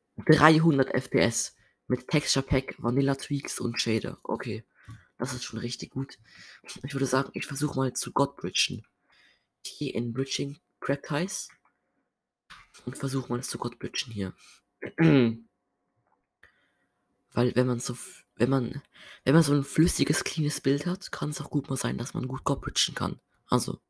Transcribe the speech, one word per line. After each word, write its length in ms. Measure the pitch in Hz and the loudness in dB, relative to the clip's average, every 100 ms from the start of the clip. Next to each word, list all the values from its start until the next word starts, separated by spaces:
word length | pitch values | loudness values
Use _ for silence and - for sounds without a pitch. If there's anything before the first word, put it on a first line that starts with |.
| _ - - | _ -2 4
dreihundert 680 | 151 156 156 165 139 - | 8 8 8 6 6 4
F 180 | 123 - | 0 0
P 80 | 131 | 2
S 360 | 95 117 - - _ _ - | 2 2 -6 -10 _ _ -4
mit 200 | 123 - | -4 0
Texture 340 | 151 - 139 - | 0 2 0 2
Pack, 300 | 135 - - | 0 0 -4
Vanilla 360 | 117 123 135 135 | -2 0 2 0
Tweaks 440 | - 143 - - | -2 -6 -4 -6
und 200 | 113 117 | -4 -2
Shader. 400 | 117 110 110 - | 0 0 -2 -8
Okay, 420 | - 113 120 107 - _ - 110 _ - | -8 -6 -6 -8 -10 _ -20 -20 _ -10
das 160 | 131 | -8
ist 100 | 127 - | -8 -8
schon 140 | 113 | -8
richtig 320 | 120 - - | -8 -8 -8
gut. 260 | 135 135 - _ - - - - - | -8 -10 -12 _ -20 -20 -20 -18 -12
Ich 100 | 143 | -8
würde 120 | 139 135 | -4 0
sagen, 240 | 135 139 | 0 -2
ich 120 | - - | -6 -10
versuch 300 | 135 147 127 | -4 -2 -2
mal 180 | 131 | -2
zu 180 | - - | -4 -4
Godbridgen. 760 | - 139 - - - - 98 - _ _ _ _ _ _ _ | -2 -2 -2 -6 -2 -2 -4 -12 _ _ _ _ _ _ _
Ich 140 | - - | -16 -8
geh 120 | 143 | -6
in 220 | - 120 | -4 -4
Bridging 480 | 120 135 - 143 147 _ _ | -4 -4 -4 -6 -8 _ _
Practice 720 | - 143 - 147 185 - - - _ _ _ _ _ _ _ _ _ - - - - | -4 -4 -4 -4 -4 -6 -10 -16 _ _ _ _ _ _ _ _ _ -20 -20 -16 -12
und 120 | - | -6
versuch 320 | 135 135 - | -4 -4 -4
mal 140 | 120 | -6
zu 140 | - - | -6 -6
Godbridgen 520 | 123 - - - 123 | -6 -6 -10 -8 -8
hier. 240 | 107 95 - - - _ _ - - | -6 -6 -8 -18 -20 _ _ -8 4
<clears throat> 400 | 160 143 117 113 - _ _ _ _ _ _ _ _ _ - _ _ _ _ _ _ _ _ | 6 8 6 2 -10 _ _ _ _ _ _ _ _ _ -20 _ _ _ _ _ _ _ _
Weil 240 | 117 123 127 | 0 2 4
wenn 120 | 127 | 2
man 120 | 120 | 0
so 140 | - | -4
f-, 320 | 120 - - _ - | -8 -12 -18 _ 0
wenn 140 | 120 | 2
man, 320 | 135 117 139 - - - - | 2 0 -6 -12 -20 -20 -4
wenn 100 | - 156 | 4 6
man 80 | |
so 100 | 147 | 6
ein 100 | 143 | 4
flüssiges, 600 | 139 - 170 - - 160 | 2 4 4 4 2 0
cleanes 360 | - - 147 - | -2 -2 -2 -2
Bild 260 | 135 143 175 | 0 0 -2
hat, 240 | 185 - | -6 -8
kann's 280 | - 151 151 | -6 -6 -6
auch 120 | - | -4
gut 180 | 147 - | -4 -2
mal 80 | 131 | -2
sein, 200 | 120 131 | -2 -4
dass 160 | 127 - | -6 -6
man 120 | 127 | -6
gut 160 | 131 | -6
Godbridgen 520 | - 139 - - - - | -4 -4 -4 -2 -2 -2
kann. 240 | 98 - _ _ _ | -6 -6 _ _ _
Also. 340 | 123 - - _ | 0 0 -6 _